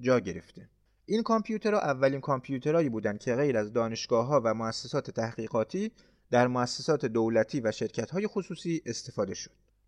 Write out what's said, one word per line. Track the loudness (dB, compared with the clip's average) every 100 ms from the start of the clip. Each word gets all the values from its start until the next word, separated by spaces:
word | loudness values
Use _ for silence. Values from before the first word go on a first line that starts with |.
جا | 2 2
گرفته. | 2 -8 -12 -20 -20 _ _ _ -2
این | -2
کامپیوترها | 2 0 0 -2 0 0
اولین | 0 2 2 2
کامپیوترهایی | -2 -2 -2 -4 2 2 2
بودن | 0 -2 -2
که | -2
غیر | 2 2 2
از | 0
دانشگاه‌ها | 0 -2 -4 0 0 4 2
و | 2
مؤسسات | 0 -2 -6 -4 -4 -4
تحقیقاتی | -4 -4 -4 -2 -2 0 -2 -6 -8 _ _ _
در | 4 4
مؤسسات | 2 -2 -4 0 0 2
دولتی | 2 2 2 2 0
و | -2
شرکت‌های | -2 -4 -4 -4 -4 -4
خصوصی | -6 -8 -8 -4 -4 -4
استفاده | -8 -8 -4 -4
شد. | -4 -12 _ _ _